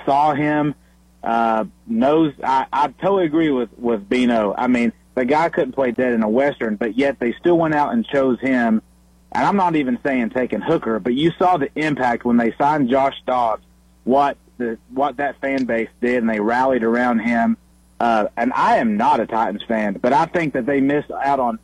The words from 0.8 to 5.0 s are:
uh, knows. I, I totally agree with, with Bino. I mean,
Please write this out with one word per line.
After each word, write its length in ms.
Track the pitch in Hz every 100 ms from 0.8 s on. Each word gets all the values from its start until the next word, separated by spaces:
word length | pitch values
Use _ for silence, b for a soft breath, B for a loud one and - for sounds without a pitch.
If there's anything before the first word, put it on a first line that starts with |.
| b b _ _
uh, 440 | - 117 113 110 101 - -
knows. 460 | 113 131 156 156 -
I, 220 | - 135 127
I 160 | 131 143
totally 380 | - 180 196 165
agree 240 | 160 156
with, 180 | 127 113 -
with 300 | 120 110 101
Bino. 460 | 127 123 117 104 -
I 120 | 127
mean, 260 | 123 117 -